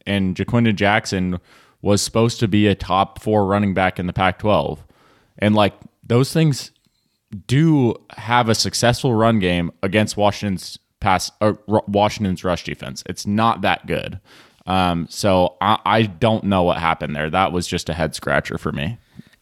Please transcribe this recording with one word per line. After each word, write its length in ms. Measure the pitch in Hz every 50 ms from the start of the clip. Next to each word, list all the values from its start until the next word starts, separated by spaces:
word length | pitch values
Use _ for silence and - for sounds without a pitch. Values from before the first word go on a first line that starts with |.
| -
and 300 | - 101 101 95 92 90
Jaquindon 400 | - 95 - - 120 117 113 104
Jackson 640 | 85 104 101 104 113 - - 104 92 92 92 90 87 - _ _ - _ _ _ _
was 200 | - 95 104 98
supposed 380 | - - - 113 113 117 - -
to 80 | 120 101
be 200 | 98 104 104 104
a 80 | 95
top 460 | - - - 87 95 98 - - -
four 240 | - 110 107 107 101
running 280 | 92 98 104 104 98 92
back 260 | 95 92 92 - -
in 80 | 90 90
the 60 | -
Pac-twelve. 680 | - 95 92 90 - - 104 101 80 69 71 76 - - _ _ _ _ _ _ _ _ _ _ -
And, 140 | 98 107 107
like, 180 | 107 104 95 - - - - _ _ _
those 280 | - 117 123 135 -
things 400 | - 165 160 156 135 - - - _ _ _ _ _ _ _ _ _ _ _ - - 98 - -
do 480 | 123 143 160 165 156 139 127 113 - - _ -
have 380 | - - 104 110 120 123 120 110
a 60 | 110
successful 580 | - - 98 - - - 117 120 - - 135 117
run 260 | 107 113 113 113 107
game 320 | 92 90 87 87 85 82 - _ -
against 320 | 98 90 107 107 104 -
Washington's 640 | 104 104 101 98 - - 104 95 87 - - - - _ _ _ -
pass, 320 | - 104 92 90 - - - -
uh, 120 | 107 107 98 - _ -
Ru-, 140 | 104 107 - -
Washington's 560 | 101 101 104 104 - - 107 95 90 - -
rush 200 | 92 87 82 -
defense. 400 | 80 73 - - 64 65 - - -
It's 180 | 90 - - 98
not 340 | 101 107 110 117 - -
that 240 | 98 95 87 - - -
good. 320 | 85 - - - - 92 _ _ - - - _ _ _ - 90
Um, 400 | 92 95 92 87 87 85 82 -
so 480 | - - - 104 95 92 90 - - -
I, 180 | 95 101 110 - -
I 160 | 92 104 113 113
don't 420 | 104 87 80 120 110 110 107 -
know 180 | 98 98 92 87
what 140 | 87 82 -
happened 380 | 82 82 80 - 80 73 76
there. 140 | 71 78 78
That 220 | 80 92 95 76
was 160 | 85 90 87 -
just 220 | 90 87 - -
a 40 | 80
head 220 | 85 80 78 -
scratcher 420 | - - 71 69 73 - - - -
for 140 | - 78
me. 260 | - 69 73 104 117 - _ _ _ - - _ _ _